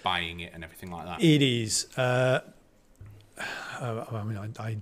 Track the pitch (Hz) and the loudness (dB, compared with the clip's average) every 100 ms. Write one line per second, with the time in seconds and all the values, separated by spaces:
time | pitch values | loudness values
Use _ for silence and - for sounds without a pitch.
0 | 98 90 85 85 82 85 82 - 92 87 | 0 0 0 -6 -10 -12 -14 -12 -10 -8
1 | 82 82 170 151 139 120 110 - - - | -8 2 6 8 6 4 2 0 -2 0
2 | 127 123 127 127 - - - _ _ - | 2 4 4 2 0 -16 -20 _ _ -20
3 | - - - - - - - - 127 113 | -20 -20 -20 -12 -10 -8 -10 -8 -4 -4
4 | - 113 104 107 107 117 110 107 | -4 -4 -4 -4 -6 -6 -6 -6